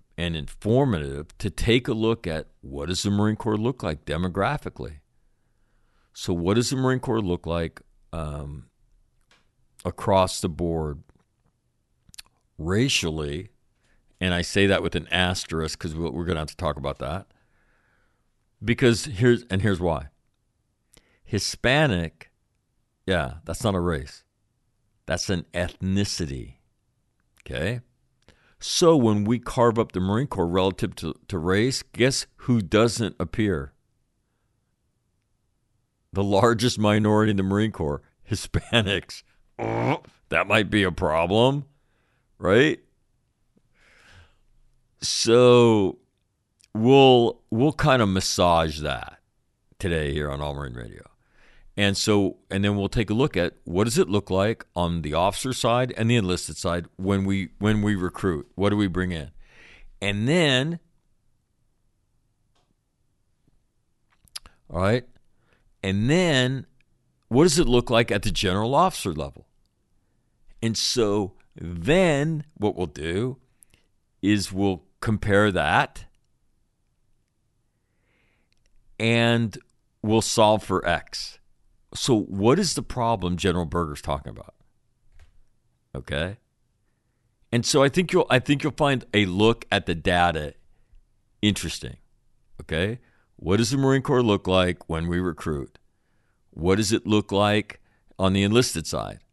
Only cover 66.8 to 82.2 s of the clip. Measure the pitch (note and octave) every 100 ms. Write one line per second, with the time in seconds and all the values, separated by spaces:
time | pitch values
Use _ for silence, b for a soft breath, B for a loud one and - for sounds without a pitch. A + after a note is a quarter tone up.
66.8 | _ _ _ _ - A#2 F3 D3+ A#2+ B2
67.8 | A#2 A2+ A#2 G#2+ - - F#2+ F#2+ A2+ C#3
68.8 | F#3 - G2+ D2+ C#2 - - _ _ _
69.8 | _ _ _ _ _ _ - - A2+ A2
70.8 | - B2+ G#2+ G2+ F#2+ - _ - E2+ F2
71.8 | E2+ F3 F3+ C#3 D3+ D#3 - - G#2 -
72.8 | F2 - D#2+ F#2 B2+ - _ b b b
73.8 | b _ _ - F#2+ G#2 F#2+ F#2+ G2+ F2+
74.8 | _ - - G#2+ G#2+ G2+ G#2 F2+ D2 G#2+
75.8 | C#3+ - - _ _ _ _ _ _ _
76.8 | _ _ _ _ _ _ _ _ _ _
77.8 | _ _ _ _ _ _ _ _ _ _
78.8 | _ - A2+ A#2 A#2 A#2 A2+ - _ _
79.8 | _ - G#2+ A2 - - G#2+ G#2+ - F#2
80.8 | - E2 - - - - _ _ _ _
81.8 | _ - - A2